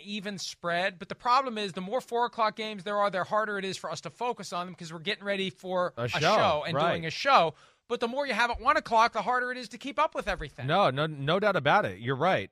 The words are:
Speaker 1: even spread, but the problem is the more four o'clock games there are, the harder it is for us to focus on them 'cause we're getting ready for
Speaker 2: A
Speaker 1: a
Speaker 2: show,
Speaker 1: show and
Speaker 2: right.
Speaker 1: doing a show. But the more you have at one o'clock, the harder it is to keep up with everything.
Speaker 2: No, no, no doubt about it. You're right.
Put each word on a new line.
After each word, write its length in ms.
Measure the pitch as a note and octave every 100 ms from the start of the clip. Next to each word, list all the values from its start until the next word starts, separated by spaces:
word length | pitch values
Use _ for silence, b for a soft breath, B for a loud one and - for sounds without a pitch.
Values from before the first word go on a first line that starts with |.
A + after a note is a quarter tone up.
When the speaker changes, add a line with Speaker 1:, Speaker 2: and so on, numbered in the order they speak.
Speaker 1:
even 340 | G3 G#3 G3+ G3
spread, 600 | - - E3+ E3+ G3 F3+
but 100 | -
the 60 |
problem 440 | G3 B3 C4 C4+ G#3+
is 140 | G3+
the 80 | F#3
more 180 | F#3 B3
four 260 | - A#3+ A#3+
o'clock 300 | - G#3+ G#3+
games 280 | A3 G#3
there 120 | F#3 G#3
are, 140 | G3+
the 140 | F#3
harder 340 | E3+ G#3+ G#3+ G3+
it 60 |
is 120 | F#3+ F3
for 140 | -
us 100 | -
to 80 | E3
focus 420 | - A#3+ A#3 F#3
on 140 | F3 F3+
them 80 |
'cause 180 | F3 E3
we're 80 | E3+
getting 240 | E3 G3
ready 260 | G3+ G3 F#3+
for 420 | - F#3 F3+ F3+ -
Speaker 2:
A 80 |
Speaker 1:
a 40 | A#2+
Speaker 2:
show, 100 | D#3+
Speaker 1:
show 440 | D#3+ G#3 F#3 D3+ D3
and 100 | C3+
Speaker 2:
right. 140 | E3
Speaker 1:
doing 160 | C#3+ D#3+
a 40 |
show. 440 | - C#4 A#3+ D#3+ - b b b
But 120 | A#3+
the 80 | A#3
more 180 | C4 C#4+
you 60 |
have 180 | G#3+ A#3+
at 80 | A#3
one 200 | A#3+ D#4
o'clock, 340 | - A3 A#3
the 80 | A3
harder 320 | F#3+ B3 B3
it 60 | B3+
is 100 | A#3+
to 60 | A#3
keep 200 | C#4 D4
up 160 | D#4
with 140 | D4 G#3
everything. 380 | F3 D3+ - B2+
Speaker 2:
No, 220 | F3+ E3+
no, 180 | C3+ D#3
no 320 | D3 C#3 F#3+
doubt 180 | G#3 F3+
about 280 | C#3 F#3+
it. 140 | C#3+ F#2
You're 180 | A#2+ C3
right. 340 | F3 D3+ F#2+